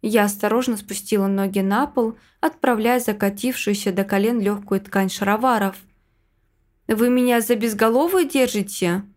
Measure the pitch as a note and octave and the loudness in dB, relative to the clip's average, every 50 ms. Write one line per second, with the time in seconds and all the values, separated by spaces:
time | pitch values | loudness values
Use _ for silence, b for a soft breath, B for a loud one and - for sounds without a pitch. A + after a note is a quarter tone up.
0 | - A3 G#3 A#3 G#3 G3+ G3+ - - G#3 A3 A#3+ B3+ - A3+ G3+ - - G3+ - | -4 0 2 2 2 2 0 -2 -2 0 0 0 0 0 -4 -4 -6 -10 -10 -10
1 | - - A3 G3+ G3 G3 G3 G3 G3 F#3+ G3 G3 F#3+ G3 G3+ A3+ C#4+ C#4+ - C4 | -4 -2 0 0 2 2 0 0 -2 -2 0 0 0 0 0 0 0 0 0 -2
2 | A#3 A3+ A3+ b b b b b - D#4+ - _ - C4 B3 G#3+ A3 A#3 B3 B3+ | -2 -2 -4 b b b b b -4 -4 -4 _ 0 0 0 2 2 2 0 0
3 | A#3+ - G#3 G3+ G3+ G3 G3 G3+ - B3+ B3+ - - G#3 G#3 G3+ - G3+ F#3 F#3+ | 0 -2 -2 0 -2 -2 -2 -2 -4 -4 -4 -2 -2 -2 -2 -2 -2 -2 -2 -2
4 | G3 G3+ G3+ G3 G3+ A3+ A#3+ A#3 G3+ G3+ G#3 G3+ G3+ - G3 G3 G3 - - G3 | -2 0 0 0 0 0 0 0 0 -2 -2 -4 -4 -2 -4 -4 -4 -2 0 0
5 | F#3+ F#3+ - - G#3 G3 G#3 A3 A#3+ C4 A#3+ A3 F#3+ G3 F#3+ - - _ _ _ | 0 0 -2 -2 -2 0 0 2 2 2 2 2 0 -2 -4 -8 -20 _ _ _
6 | _ _ _ _ _ _ _ _ _ _ _ _ _ _ _ _ _ - A3+ G#3+ | _ _ _ _ _ _ _ _ _ _ _ _ _ _ _ _ _ -4 0 2
7 | A#3 B3 B3 B3+ B3 B3 A#3+ A#3 A3 - A#3+ G#3+ G#3+ A#3 G#3+ G3+ A3 A3+ A3+ B3+ | 2 2 4 2 4 4 2 2 2 0 0 0 0 -2 0 2 2 4 4 4
8 | D4+ E4+ F#4+ F#4 E4+ C4+ - C#4 B3+ B3 - G#3+ G3 G3+ - - F#3+ F3 F3 F#3+ | 2 4 2 2 0 2 2 2 2 2 0 -4 -4 -4 -4 -2 -2 0 0 -2
9 | G3+ - - | -4 -8 -18